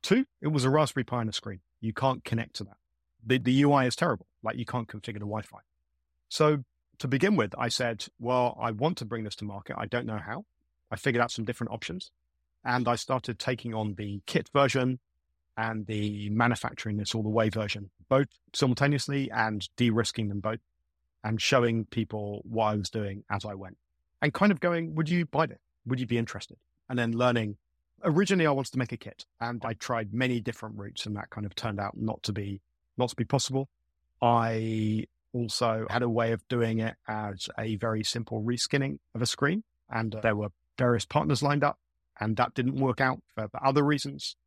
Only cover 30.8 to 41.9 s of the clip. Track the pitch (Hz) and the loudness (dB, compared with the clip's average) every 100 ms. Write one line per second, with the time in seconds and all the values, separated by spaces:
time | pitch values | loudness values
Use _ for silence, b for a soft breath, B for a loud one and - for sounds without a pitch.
30.8 | 101 - 107 104 - - 104 - 113 101 | -12 -10 -6 -6 -6 -8 -8 -6 -6 -4
31.8 | 101 - 110 - - 104 101 98 _ _ | -6 -4 -4 -4 -6 -4 -6 -8 _ _
32.8 | _ - 123 - 117 135 - 135 135 _ | _ -2 -2 0 0 0 2 -2 -4 _
33.8 | _ _ _ _ 120 120 113 113 110 110 | _ _ _ _ 4 4 2 -2 -2 0
34.8 | 110 107 - _ _ 123 117 - 120 110 | 2 0 -2 _ _ -4 -4 0 0 0
35.8 | 110 120 120 113 113 113 _ 123 117 113 | -2 0 0 2 2 0 _ 0 2 2
36.8 | 113 - - 107 104 92 - - 113 107 | -2 -6 -8 -6 -6 -8 -10 -6 -4 -2
37.8 | 117 110 107 117 113 113 110 120 - 139 | 0 0 -2 -4 -4 -2 0 0 2 0
38.8 | 135 143 _ 113 123 - 143 190 - _ | 0 -6 _ -4 -2 2 0 0 -4 _
39.8 | _ 113 113 110 113 104 104 _ _ - | _ -4 -4 0 0 0 -2 _ _ 0
40.8 | 127 117 - 151 151 131 139 143 143 - | 2 2 2 0 2 2 2 2 2 -2
41.8 | _ | _